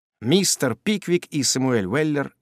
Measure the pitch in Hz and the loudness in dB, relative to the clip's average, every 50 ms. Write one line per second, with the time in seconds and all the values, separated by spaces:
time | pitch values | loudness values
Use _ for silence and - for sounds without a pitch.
0 | _ _ _ - 107 120 160 202 180 - - - 147 156 - - - 214 214 185 | _ _ _ -6 0 2 4 4 4 2 0 0 0 -2 -2 -2 -2 -2 -2 -2
1 | - - 175 175 - - 165 147 120 - - 131 131 131 123 113 95 90 110 147 | -2 0 -2 -2 -2 -2 -4 -2 -2 0 0 0 0 2 2 2 0 0 0 0
2 | 156 156 147 143 135 135 _ _ | 0 0 0 -2 -4 -6 _ _